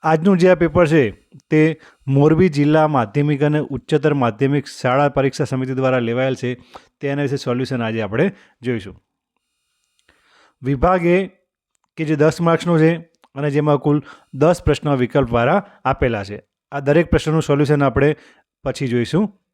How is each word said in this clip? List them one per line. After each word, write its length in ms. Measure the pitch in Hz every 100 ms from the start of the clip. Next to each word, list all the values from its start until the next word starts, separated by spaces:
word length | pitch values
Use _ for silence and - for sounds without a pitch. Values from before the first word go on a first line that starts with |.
આજનું 360 | 156 160 175 190
જે 120 | 185
આ 40 |
પેપર 320 | 180 170 151 170
છે 240 | 160 120 95 _ 131 _
તે 300 | 156 156 151 - _ -
મોરબી 420 | 139 147 160 185
જિલ્લા 400 | 143 147 156 156
માધ્યમિક 540 | 147 110 135 147 147
અને 180 | 147 151
ઉચ્ચતર 540 | - 131 - 151 151
માધ્યમિક 520 | 147 120 104 135 143 131
શાળા 420 | - 127 127 143
પરીક્ષા 360 | 135 139 -
સમિતિ 300 | 147 131 131
દ્વારા 240 | 131 131 127
લેવાયેલ 360 | 117 117 131
છે, 200 | 127 123 123 _ - _ _
તેના 220 | 143 139
વિશે 140 | 143 139
સોલ્યુશન 460 | - 123 131 131
આજે 200 | 113 113
આપણે 300 | 104 110 185 196 _ _
જોઈશું. 400 | 120 120 98 - _ _ _ _ _ _ _ _ _ _ _ _ _ _ _ _
વિભાગ 440 | 127 139 165 185 170
એ 200 | 180 190 _ _ _ _ _ _ -
કે 80 |
જે 120 | 156 156
દસ 240 | 151 -
માર્ક્સનો 380 | 170 165 170 170
છે 180 | 160 165 165 _ _
અને 160 | 135 147
જેમાં 280 | 143 151 143
કુલ 240 | 147 147 - - _
દસ 280 | 135 151 175
પ્રશ્નો 340 | - 143 151 139
વિકલ્પવાળા 680 | 123 143 127 120 120 190 196 _
આપેલા 400 | - - 131 110
છે. 180 | 98 104 _ _ _
આ 80 | 143
દરેક 300 | 135 147 165
પ્રશ્નનું 320 | 156 160 156
સોલ્યુશન 400 | 147 143 147 147
આપણે 340 | 139 120 143 151 _ _ _ _
પછી 240 | 139 123 139
જોઈશું. 520 | 120 117 160 208 - _